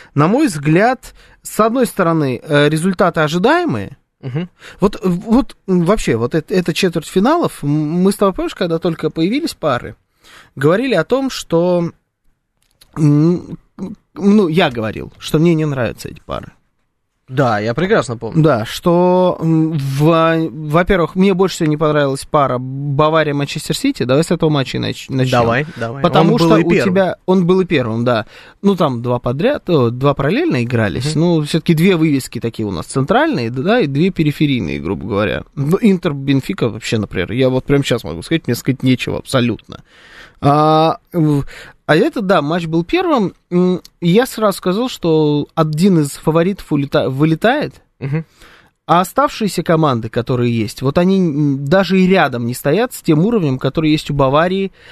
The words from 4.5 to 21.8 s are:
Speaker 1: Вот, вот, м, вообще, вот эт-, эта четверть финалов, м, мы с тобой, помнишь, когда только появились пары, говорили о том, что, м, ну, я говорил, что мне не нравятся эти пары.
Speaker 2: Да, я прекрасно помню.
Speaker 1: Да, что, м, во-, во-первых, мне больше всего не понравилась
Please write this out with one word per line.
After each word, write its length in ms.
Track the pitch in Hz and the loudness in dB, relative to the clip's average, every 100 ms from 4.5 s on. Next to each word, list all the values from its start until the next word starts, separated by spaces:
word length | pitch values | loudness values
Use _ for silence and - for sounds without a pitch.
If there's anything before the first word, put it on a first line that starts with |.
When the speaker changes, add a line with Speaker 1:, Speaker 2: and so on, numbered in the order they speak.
| _ - - | _ -20 -2
Speaker 1:
Вот, 220 | 208 - | -2 0
вот, 540 | 185 175 214 233 - - - | -2 -2 2 2 0 -6 -2
м, 180 | 180 | 2
вообще, 300 | 170 214 - | 2 0 0
вот 220 | 113 123 160 | -2 0 -2
эт-, 160 | - | -2
эта 200 | 185 175 | -2 0
четверть 360 | - 185 165 - | -2 -2 -2 -4
финалов, 560 | 190 233 339 233 - | 0 2 2 -2 -4
м, 40 | 143 | -2
мы 440 | 151 151 175 190 | -2 -2 0 0
с 20 | |
тобой, 200 | 208 196 | 2 0
помнишь, 200 | 185 339 | 0 -6
когда 240 | - 175 165 | -6 -4 -2
только 320 | 180 165 156 | -2 -4 -4
появились 440 | 160 170 269 330 | -2 -2 -2 -6
пары, 420 | - 151 123 - - _ _ - - - | -4 -4 -4 -6 -16 _ _ -20 -20 -20
говорили 400 | - 143 196 269 | -2 2 2 0
о 80 | 185 | -2
том, 260 | 156 254 269 | 0 -2 -2
что, 640 | - - 165 180 175 170 - _ _ _ _ _ _ _ _ _ - | -6 -2 0 2 0 -2 -8 _ _ _ _ _ _ _ _ _ 0
м, 600 | 151 147 160 175 - - _ - 180 - _ | 2 4 4 0 -4 -16 _ -14 -14 -14 _
ну, 340 | - 196 214 175 | -2 2 4 4
я 220 | 160 160 | 2 0
говорил, 420 | 113 107 98 62 - | 0 -6 -6 -12 -14
что 200 | - 156 | -2 2
мне 160 | 170 | 4
не 100 | 160 | 2
нравятся 440 | 156 135 107 - - | 0 -2 -4 -6 -14
эти 120 | - | -16
пары. 240 | - 64 - - _ _ _ _ _ _ - | -10 -10 -10 -20 _ _ _ _ _ _ -6
Speaker 2:
Да, 320 | 131 127 104 | -2 0 0
я 140 | 107 | -2
прекрасно 420 | 117 185 208 - 117 | -2 0 0 0 -6
помню. 260 | 110 160 | -2 2
Speaker 1:
Да, 220 | 156 117 | 2 2
что, 760 | 113 - 180 175 180 180 180 - | -2 -4 0 2 4 2 2 0
м, 380 | 165 160 160 160 | 0 2 2 -2
во-, 680 | 135 135 156 165 165 165 160 | -4 2 2 4 2 0 -2
во-первых, 640 | 139 151 165 180 190 160 | -6 -2 0 2 0 0
мне 180 | 185 196 | 2 2
больше 220 | 180 190 - | 2 0 0
всего 120 | 156 | -2
не 80 | |
понравилась 500 | 151 | 0